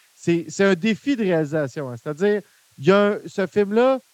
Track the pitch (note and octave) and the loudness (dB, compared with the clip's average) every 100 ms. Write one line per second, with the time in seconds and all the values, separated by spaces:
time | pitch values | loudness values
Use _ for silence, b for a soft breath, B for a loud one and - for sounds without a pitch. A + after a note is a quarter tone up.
0 | b _ - E3+ D#3+ - G3 F#3 G#3+ G#3 | b _ -2 -2 -2 0 2 2 0 -2
1 | C#4 B3+ F#3+ E3 D3+ D#3 C#3 D#3 C3 A#2+ | -4 -2 0 0 0 -4 -6 -6 -10 -10
2 | D3+ D3 G3+ G#3 - b b - C3+ G3+ | -10 -2 0 0 -6 b b -4 2 4
3 | G3+ G#3 F3+ - F#3 G#3 G3 G#3+ B3+ C4 | 4 0 -8 -6 -4 -2 0 2 2 0
4 | _ | _